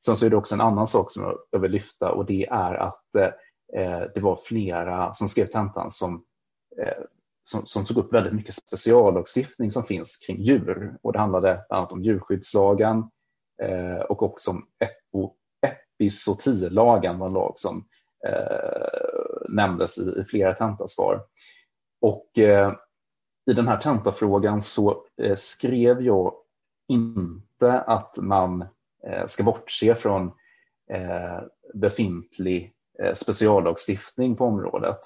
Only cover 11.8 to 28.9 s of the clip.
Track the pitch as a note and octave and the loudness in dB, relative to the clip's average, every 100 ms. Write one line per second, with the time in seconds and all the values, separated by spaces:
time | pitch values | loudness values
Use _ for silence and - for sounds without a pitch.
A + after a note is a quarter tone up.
11.8 | F2+ F2+ G2 G2+ - G2 - G#2 G2 G2+ | -4 -4 0 0 0 -4 0 2 4 4
12.8 | A2 A2 A2 _ _ _ _ _ G#2+ F#2 | 2 2 -4 _ _ _ _ _ -6 -4
13.8 | F2+ F2+ - G2+ G2 - - F2 - _ | -6 -6 -4 -2 -2 -2 -6 -6 -8 _
14.8 | - - _ G2 G2 _ _ _ - - | -6 -6 _ -6 -6 _ _ _ -4 -4
15.8 | _ _ G2+ G2+ - G2 - A2+ F2+ F#2+ | _ _ -2 0 -4 -2 0 0 0 4
16.8 | A#2+ A2+ F2 F2 F#2 F#2 - - F#2 F2+ | 6 6 2 -4 -4 -2 -2 -4 -8 -8
17.8 | F#2+ _ _ _ - - - - - - | -14 _ _ _ -4 -4 -2 -4 -4 -4
18.8 | - - - - - - - G#2 G2 F2 | -6 -4 -4 -4 -6 -8 -4 0 0 0
19.8 | F2 - F#2 F#2 F#2+ A2 F#2+ F#2 A2 G#2 | -4 -4 -6 -4 -4 2 2 2 -2 -4
20.8 | - - F#2+ G2 - _ - - _ _ | -8 -2 0 0 -4 _ -20 -20 _ _
21.8 | _ _ A2+ G2+ - - G#2+ G2+ G2 G2 | _ _ 0 0 -4 4 8 8 6 0
22.8 | _ _ _ _ _ _ - A#2 A#2 - | _ _ _ _ _ _ 0 2 2 2
23.8 | D3+ B2 G2+ F#2+ G#2+ G2+ G#2 G#2 G2+ - | 2 0 0 0 2 2 2 -2 -4 0
24.8 | G#2 - - - A2 G2 - - B2 B2+ | 2 0 -8 -4 -2 -2 -4 -6 -2 2
25.8 | A#2+ B2 B2 G2+ F#2 - _ _ _ _ | 4 4 4 2 2 -4 _ _ _ _
26.8 | _ B2+ A#2 A2+ F2 E2+ - _ B2 B2+ | _ 0 0 -4 -6 -8 -20 _ 4 4
27.8 | - A2 - - F#2+ G2 F#2 F2+ F#2 _ | 2 0 -2 -8 0 2 2 -2 -8 _
28.8 | _ | _